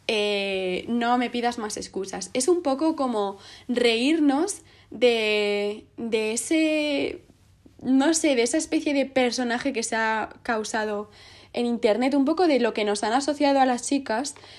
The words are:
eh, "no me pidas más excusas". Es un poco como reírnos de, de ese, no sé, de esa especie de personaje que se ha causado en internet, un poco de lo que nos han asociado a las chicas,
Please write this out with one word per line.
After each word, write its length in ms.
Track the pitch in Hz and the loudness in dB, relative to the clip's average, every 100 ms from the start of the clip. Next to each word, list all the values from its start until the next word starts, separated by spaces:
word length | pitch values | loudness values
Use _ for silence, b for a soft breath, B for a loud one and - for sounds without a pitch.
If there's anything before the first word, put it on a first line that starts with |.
| - | -4
eh, 760 | 220 208 202 196 190 185 180 - | 0 0 0 -2 -2 -2 -4 -2
"no 300 | 233 233 247 | -2 2 0
me 100 | 240 | 0
pidas 300 | 240 240 240 | -2 -4 -2
más 180 | 208 - | -6 -8
excusas". 540 | 190 190 196 196 185 | -8 -8 -8 -8 -6
Es 140 | 254 302 | -2 2
un 160 | 349 | 2
poco 320 | 294 269 320 | 0 0 0
como 440 | 311 262 220 196 196 B B B | 0 -2 -2 -2 -6 B B B
reírnos 960 | 247 240 226 262 320 294 269 392 - b b b | 0 2 2 2 2 2 2 0 -4 b b b
de, 920 | 214 247 226 214 208 208 202 208 214 - - | 0 2 2 0 0 0 0 -2 -6 -14 -12
de 360 | 233 220 214 | -4 -2 -2
ese, 920 | 233 - 320 311 311 294 277 285 - - _ _ _ - - | -4 0 2 2 0 0 -2 -4 -8 -16 _ _ _ -20 -10
no 320 | 247 269 294 | 0 2 4
sé, 220 | 320 320 254 | 2 2 2
de 60 | |
esa 160 | 240 320 | 2 0
especie 360 | 311 320 311 | 0 -2 0
de 120 | 277 269 | 0 0
personaje 680 | 262 247 247 247 240 285 | 2 0 0 -2 -2 -2
que 100 | 226 | -4
se 140 | 226 226 | -4 -2
ha 320 | 220 220 - - | 0 -2 -4 -8
causado 640 | - 220 214 226 214 208 208 B B B B | -4 -4 -2 -4 -4 -4 -8 B B B B
en 120 | - 240 | -4 -2
internet, 480 | 233 233 208 262 | 0 2 2 2
un 100 | 277 | 2
poco 220 | 269 320 359 | 2 4 4
de 140 | 262 | 4
lo 120 | 226 | 2
que 120 | 214 | 0
nos 180 | 208 208 | 0 0
han 120 | 214 | 0
asociado 440 | 247 277 294 285 277 | 0 0 2 4 4
a 80 | 262 | 4
las 160 | 240 | 2
chicas, 540 | - 277 269 220 277 - B | 0 -2 -2 -4 -4 -10 B